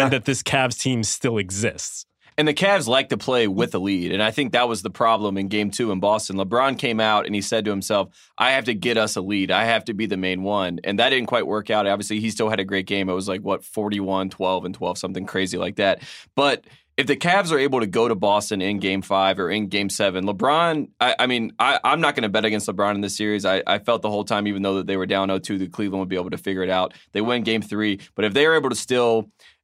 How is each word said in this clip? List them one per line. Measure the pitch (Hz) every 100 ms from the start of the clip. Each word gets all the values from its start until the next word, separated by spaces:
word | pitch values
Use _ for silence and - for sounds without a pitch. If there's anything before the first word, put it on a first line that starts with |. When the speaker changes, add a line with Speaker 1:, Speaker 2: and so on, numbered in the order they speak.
Speaker 1:
Yeah. | 135
Speaker 2:
that | 123 -
this | 131
Cavs | - 135 127 -
team | 131 120
still | 107 - 131 110
exists. | 95 95 110 - - - - _ _ -
Speaker 3:
And | 151
the |
Cavs | 147 196 196 113
like | 131 -
to | 104
play | - 123 107
with | 95 92 95
a |
lead. | 98 95 87
And | 95
I | 107
think | 151 131
that | 120 123
was | 107
the | 104
problem | - 117 113 104 98
in | 98
game | 104 104
two | 104 117
in | 92
Boston. | 101 107 - 95
LeBron | 95 120 135 127
came | 127 110
out | 110 104 -
and | 104
he |
said | 98 110 107
to |
himself, | 98 - 101 90 _ _ -
"I | 123
have | 135 120
to |
get | 104 120 113
us | 107 104
a |
lead. | 95 101 92
I | 92 113
have | 113 117
to |
be | 104 110
the | 95
main | 92 92
one." | 95 104 90 85 -
And | 101
that | 127
didn't | 131 113
quite | 120 82
work | 104 101
out. | 107 101
Obviously, | 101 98 107
he | 110
still | 101 110
had | 107
a | 98
great | 98 95
game. | 98 95
It |
was | 92 98
like, | 95
what, | 101 92 -
forty-one, | - 104 101 95 95 95
twelve | - 92 92
and | 90
twelve, | 90 87 90
something | 95 95 95
crazy | 95 95 90
like | 90 107
that. | 98 90 - - -
But | - 139 123 - - _ -
if | 131
the | 143
Cavs | 175 196 175
are | 151
able | 139 127
to | 107
go | 107 117
to | 101
Boston | 101 104 101 101
in | 95 101
game | 95 98
five | - 98 95 95
or | 87
in | 107 98
game | 101 101
seven, | - 101 92 98
LeBron, | 95 127 156 170 156 - -
I, | 123 -
I | 127
mean, | 123 113 -
I, | 127 135
I'm | 123 151
not | 156 143
gonna | 110
bet | 107 110
against | 107 104
LeBron | 95 101 101
in |
this | 101 -
series. | 107 104 95
I, | 95 -
I | 101
felt | - 113
the | 107
whole | 104
time, | 101 104 104
even | 98
though | 98 98
that | 92
they | 95
were | 92
down | 98 98
oh | 95
two, | 87 98
that | 92
Cleveland | - 101 95
would | 95
be | 92
able | 90
to | 85
figure | 101 92
it | 92
out. | 92 92 - _
They | 101
win | 113 123
game | 110 113
three, | 101 104 107 98 - -
but | 104
if |
they | 131 156
are | 160
able | 135
to | 117
still, | - 123 120 113 107 _ - _